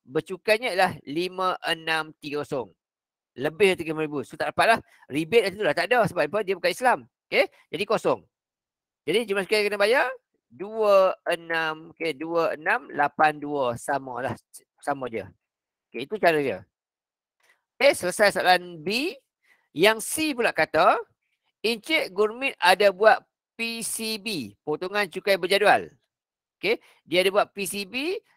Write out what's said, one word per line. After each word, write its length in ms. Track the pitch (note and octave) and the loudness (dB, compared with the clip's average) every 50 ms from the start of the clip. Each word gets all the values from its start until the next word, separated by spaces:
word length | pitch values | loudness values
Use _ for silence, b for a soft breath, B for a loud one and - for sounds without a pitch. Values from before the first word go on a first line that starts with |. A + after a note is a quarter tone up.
| _ | _
Bercukainya 680 | _ B2+ D#3 - - F#3+ F3 - - G#3+ A3 B3+ B3 F3 | _ -6 -6 -6 -6 -10 -10 0 0 0 0 0 -4 0
ialah 200 | F#3 F#3 F3+ D#3+ D3 - | 2 0 0 0 -6 -12
lima 520 | - C#3+ E3 F3+ F#3 F#3 F#3 F#3 F#3 E3+ - - | -8 -6 -4 -4 -6 -4 -4 -2 -2 -2 -4 -4
enam 520 | D#3 E3 D#3+ D#3+ D#3+ D#3+ D#3+ D#3 D#3 D3+ _ | -4 -6 -4 -4 -4 -4 -4 -4 -6 -12 _
tiga 200 | - D3 C#3 D3 C#3+ | -12 -10 -8 -8 -8
kosong. 280 | - D#3 C3 A2+ F#2 _ _ _ _ _ _ _ _ _ _ _ _ _ | -6 -6 -6 -6 -8 _ _ _ _ _ _ _ _ _ _ _ _ _
Lebih 360 | - C3 D3+ D#3 D#3+ G#3 F#3+ F3+ | -6 -6 -6 0 2 2 2 2
dari 60 | D#3+ | 2
tiga 120 | E3+ D#3 D#3 | -2 -8 -6
puluh 140 | D#3 D#3 D3 | -4 -6 -6
ribu. 100 | D3 C#3+ A2+ | -6 -8 -8
So, 120 | - - | -10 -8
tak 160 | - D3+ D3 - | -8 -6 -6 0
dapatlah. 280 | - E3+ G#3 A3+ - - b b b b b | 0 2 4 4 2 0 b b b b b
Rebate 440 | B2 D3 E3 D#3+ G3 A#3 G3 G3 F3+ | -4 -4 -2 2 4 4 4 2 -2
macam 60 | G#3 | -2
tu 60 | G#3 | 0
lah. 100 | D#3 C#3+ | 0 0
Tak 100 | E3+ F3 - | 0 0 0
ada. 100 | B3 B3 G#3 - | 2 2 2 2
Sebab 140 | F3+ F3 D3+ | 2 -2 -2
apa? 160 | D3+ D#3+ G#3+ G#3+ | 0 0 -4 -2
Dia 100 | F3 G3 | -2 -4
bukan 160 | F3 - F3 F#3 | -2 0 -2 -2
Islam. 260 | - B3 B3 G#3+ D3 A#2 _ _ _ _ - | 2 2 2 2 2 -2 _ _ _ _ -2
Okey. 160 | E3+ A3 E4 - b b b b - | 2 2 2 2 b b b b -6
Jadi, 120 | D#3 G#3 | -6 -2
kosong. 360 | - A3 F3 - E3 C3 G2+ - _ _ _ _ _ _ _ _ _ _ _ _ _ _ _ - | -2 -2 0 2 0 0 0 -2 _ _ _ _ _ _ _ _ _ _ _ _ _ _ _ -6
Jadi, 140 | D3 E3+ A3+ A#3+ G3 | -2 0 0 0 0
jumlah 160 | G3 G3+ F#3 | -2 -4 -2
cukai 140 | - G#3+ G#3+ | 0 0 0
yang 80 | G3+ G3+ G#3 | 0 0 0
kena 80 | G3+ | 0
bayar, 260 | G3+ G#3+ A3+ G#3+ - B4 C5 A#4+ _ _ _ _ _ | 2 2 4 2 2 0 -4 -10 _ _ _ _ _
dua 680 | _ A2+ B2 F#3 G#3 A3 A3+ G#3+ G#3 G3+ G3 F#3+ F#3 - - - - | _ _ -14 -14 -10 -4 0 2 6 6 6 6 4 2 -2 -4 -4
enam, 640 | F3 E3 E3+ E3 E3 E3 E3 D#3+ D#3 D#3 D#3+ E3 D#3 | -4 -4 -4 -4 -4 -2 -2 -4 -6 -8 -12 -20 -14
okey, 160 | - E3+ E3 C#3+ | -8 -6 -6 -6
dua 400 | C3 D#3+ E3 E3+ E3+ E3 - - | -6 -6 -4 -2 0 0 0 -2
enam 320 | D3 D#3 F#3 A3 B3 C#4 - - | -4 -2 -2 -2 -2 -2 -8 -4
lapan 480 | C#3 C#3+ C#3+ - - D#3 D3+ D3+ D3 | -2 -2 -2 2 2 2 2 2 0
dua. 360 | D3 D3 D3 C#3+ C3 A#2+ A#2 | -8 -6 -4 -2 -2 -2 -2
Samalah. 600 | A#2 - - C#3+ C#3 C3+ C3 B2 A#2+ C3 B2 A2 - _ _ _ - _ _ _ _ | -4 -4 -4 -4 -4 -4 -6 -10 -6 -6 -6 -6 -8 _ _ _ -20 _ _ _ _
Sama 280 | - D3 C#3+ C#3 C3 A#2+ A2+ | -6 -6 -6 -4 -6 -8 -8
dia. 160 | G#2+ F#2+ F#2+ - _ _ _ _ _ _ _ _ _ _ _ - | -8 -10 -10 -16 _ _ _ _ _ _ _ _ _ _ _ -12
Okey, 160 | A#2 A#2+ - | -12 -10 -8
itu 60 | G#3 | -6
cara 220 | G#3 G3+ F3 D#3+ D3+ | 0 2 2 2 4
dia. 180 | C#3+ C3 G2 F#2 F#2 _ _ _ _ _ _ _ _ _ _ _ _ _ _ _ _ _ _ _ _ _ _ | 0 -2 -4 -6 -10 _ _ _ _ _ _ _ _ _ _ _ _ _ _ _ _ _ _ _ _ _ _
Okey, 160 | - B3+ C#4+ - | 2 4 4 4
selesai 480 | - - F3 - - G#3 G3+ - F#3 | 2 -2 -6 0 2 2 2 2 2
soalan 400 | C3+ F3 F3+ F#3 F3+ F3+ F3 D#3+ | 4 4 4 4 2 -6 -16 -10
B. 320 | D3 F#3 G#3 B3 C#4+ F#4 B4+ C#5 _ _ _ _ _ _ _ _ _ _ - | -6 -4 -4 -2 -2 -4 -8 -10 _ _ _ _ _ _ _ _ _ _ -2
Yang 220 | C#3+ F3+ G#3+ A3 A3 - - | 2 4 4 4 2 -4 -8
C 60 | - D#4 D#4 D#4 C4+ | -4 -4 -2 -2 -2
pula 240 | A#3+ A3+ E3+ - | 0 -2 -2 2
kata, 400 | - D#3 - - D#3 F3 G#3+ D4 A#4 A4 _ _ _ _ _ _ _ _ _ _ _ | 0 -2 0 2 4 4 4 4 2 -2 _ _ _ _ _ _ _ _ _ _ _
Encik 540 | - G#3+ A#3 G#3+ - - D#4+ D#4 - - F#3 | -4 -4 -4 -4 -4 -2 -2 -2 -2 -2 0
Gurmit 420 | F#3 G#3+ G#3 A3+ B3 C4+ C4+ A3+ - - | 0 0 0 0 -4 -6 -6 -4 0 4
ada 260 | F3 F#3+ F#3 G#3 G3+ F#3 | 4 4 6 4 2 2
buat 260 | F3+ G#3+ A3 F#3+ - - _ _ _ _ _ _ - | 6 6 6 6 6 0 _ _ _ _ _ _ -8
P 260 | A3+ A#3 A3+ A#3 G#3 | -8 -8 -8 -8 -8
C 320 | - - - A3 A3 A3 | -8 -8 -8 -6 -6 -8
B, 400 | G#3 F#3+ A3+ G#3 D#3 A#2 G2+ G2+ _ - | -8 -6 -6 -6 -6 -6 -8 -12 _ -6
potongan 460 | D3+ D3+ D3+ F3+ F#3 G3 G#3 G3+ E3 | -6 -6 -6 -6 -6 -2 -4 -4 -4
cukai 260 | - F#3 - G3+ G3 | -4 -8 0 0 0
berjadual. 560 | F#3 E3+ F3+ G3 G3+ G#3 F#3+ C#3+ A2 F2 D#2 _ _ _ _ _ _ _ _ _ _ _ _ _ | 0 2 0 0 4 6 6 4 4 2 -4 _ _ _ _ _ _ _ _ _ _ _ _ _
Okey, 240 | _ - F#3 A#3+ - b b b b b | _ -4 -4 -4 -4 b b b b b
dia 160 | - D3 F3+ | -2 0 2
ada 80 | F#3 G3 | 2 2
buat 240 | F#3+ G#3 E3+ - - | 2 2 0 0 -2
P 160 | G3+ G3 E3 | -8 -8 -6
C 160 | F#3+ G3+ G3+ | -6 -8 -10
B 320 | F3+ G#3+ B3+ C#4+ E4+ G4 A#4+ _ _ _ | -8 -8 -8 -6 -6 -6 -8 _ _ _